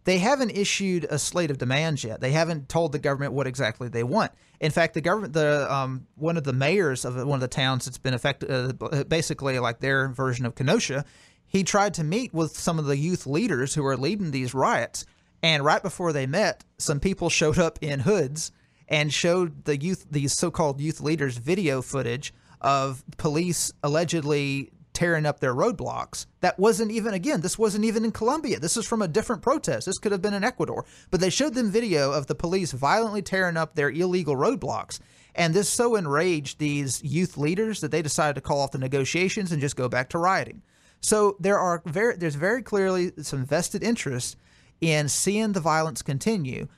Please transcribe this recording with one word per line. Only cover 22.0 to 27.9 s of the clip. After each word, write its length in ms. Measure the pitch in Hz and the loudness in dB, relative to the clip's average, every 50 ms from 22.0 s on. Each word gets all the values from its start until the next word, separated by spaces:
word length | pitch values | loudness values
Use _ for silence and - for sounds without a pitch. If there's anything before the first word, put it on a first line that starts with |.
| 123 117 120 139 - - - _ _ _ - - | -2 -2 -4 -4 -6 -10 -14 _ _ _ -10 -2
of 420 | - 135 139 135 135 139 131 131 - - - | 0 2 2 2 0 -2 -4 -8 -12 -16 -8
police 560 | - - 160 143 160 180 180 165 - - - - _ | -4 -2 0 0 0 0 0 0 -2 -2 -4 -4 _
allegedly 880 | - 147 147 160 180 156 170 165 143 147 151 147 143 139 135 139 135 - - - - - | -2 0 2 2 2 0 0 -2 0 0 0 0 0 0 -2 -4 -6 -8 -14 -20 -16 -12
tearing 320 | - - 175 175 165 156 151 | -4 -2 0 2 2 2 2
up 160 | 147 143 - | 0 0 0
their 140 | 143 131 123 | 0 0 2
roadblocks. 720 | 135 185 247 196 - 123 117 120 120 - - - - - - _ _ | 2 2 0 0 -2 -4 -6 -6 -6 -8 -8 -10 -12 -14 -14 _ _
That 180 | - 180 - 180 | 0 0 2 4
wasn't 320 | 196 226 220 190 226 208 | 4 4 4 4 0 -2
even, 240 | 220 226 202 233 196 | -2 -2 -2 -2 -2
again, 260 | 180 175 294 302 180 | -2 0 0 0 0
this 180 | 151 180 - - | 0 -2 0 2
wasn't 260 | 226 208 180 208 214 | 2 2 2 2 0
even 200 | 226 | 2